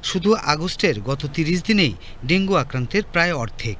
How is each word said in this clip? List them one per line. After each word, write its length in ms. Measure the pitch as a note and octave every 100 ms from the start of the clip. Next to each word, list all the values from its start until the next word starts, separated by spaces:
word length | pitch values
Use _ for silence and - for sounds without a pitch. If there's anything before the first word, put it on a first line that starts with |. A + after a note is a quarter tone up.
শুধু 320 | - F#3 F#3
আগস্টের 640 | G#3+ - D3+ F3+ - F#3+ G#2+
গত 260 | G2 C#3 D3
তিরিশ 300 | - D#3 F3+
দিনেই 300 | - G#3+ D3 F2+ - - B2+
ডেঙ্গু 280 | F#3 G3
আক্রান্তের 480 | F#3 B2 B2+ B2 G3+ G#3
প্রায় 220 | F3 E3+
অর্ধেক। 420 | D#3 A2+ - A#2+